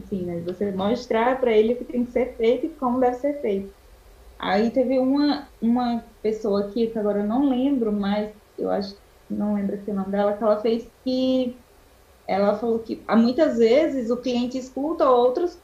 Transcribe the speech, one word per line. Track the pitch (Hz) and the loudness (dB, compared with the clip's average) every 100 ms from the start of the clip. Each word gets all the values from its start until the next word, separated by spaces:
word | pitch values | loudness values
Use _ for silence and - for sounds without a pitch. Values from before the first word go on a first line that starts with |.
assim, | - 190 175 | -6 -6 -4
né? | 170 | -6
Você | 175 185 202 | -6 -4 -4
mostrar | 190 202 247 - 226 240 262 | -2 -2 -2 -2 0 0 0
pra | 247 214 | 2 4
ele | 226 | 4
o | 240 | 0
que | - | -4
tem | 247 240 | -4 -2
que | |
ser | 233 254 - | -2 -2 0
feito | 226 254 320 | 0 0 -2
e | - | -4
como | 247 254 | -2 0
deve | 247 247 | 0 0
ser | 285 285 | -4 -2
feito. | 233 196 196 - - - - - - - | -4 -4 -6 -16 -20 -20 -20 -20 -20 -10
Aí | 180 202 233 | -2 0 2
teve | 262 247 262 | 0 0 0
uma, | 262 285 294 - - - | 2 2 2 0 -6 -4
uma | 226 247 240 233 - - | 0 2 0 -4 -6 -6
pessoa | 220 214 214 202 202 | -4 -2 0 0 0
aqui, | 240 226 | -2 -2
que | 220 | 0
agora | 208 202 | -2 0
eu | 208 | 0
não | 254 285 | 2 2
lembro, | 247 277 269 220 | 2 0 0 0
mas | 208 196 214 208 - _ - | 0 0 -2 -4 -10 _ -6
eu | 185 | -2
acho, | 190 196 - - _ - | -2 -4 -12 -20 _ -8
não | 208 208 | -4 -2
lembro | 208 196 202 | -2 -2 -6
aqui | - | -6
o | |
nome | 196 190 | -4 -2
dela, | 196 208 208 | 0 0 0
que | |
ela | 220 214 | 0 2
fez | 233 233 - _ | 0 -2 -4 _
que | 262 254 262 262 247 - _ _ _ _ _ _ - | -4 -2 0 0 -2 -8 _ _ _ _ _ _ -4
ela | 190 202 208 | 0 2 2
falou | 233 226 | 0 -2
que, | - 220 - | -4 -10 2
ah, | 220 | 4
muitas | 233 262 294 233 | 4 4 2 4
vezes | 226 269 311 269 226 | 6 6 4 0 -2
o | 247 | -2
cliente | 262 240 247 254 | -2 -2 -4 -6
escuta | 247 262 302 339 285 | -8 -6 -4 0 4
outras, | 240 254 254 349 - | 6 4 2 -4 -6